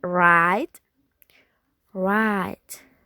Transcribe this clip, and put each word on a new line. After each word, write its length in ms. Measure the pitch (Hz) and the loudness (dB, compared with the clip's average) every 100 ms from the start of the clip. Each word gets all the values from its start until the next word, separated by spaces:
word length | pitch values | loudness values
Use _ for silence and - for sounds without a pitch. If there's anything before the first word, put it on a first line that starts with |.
right, 760 | 180 180 175 170 170 196 320 - _ _ _ _ _ _ _ _ _ _ _ | -4 2 4 4 2 -2 -6 -14 _ _ _ _ _ _ _ _ _ _ _
right. 880 | 190 185 208 220 202 185 - _ - _ _ | -6 -2 0 -2 -4 -6 -12 _ -20 _ _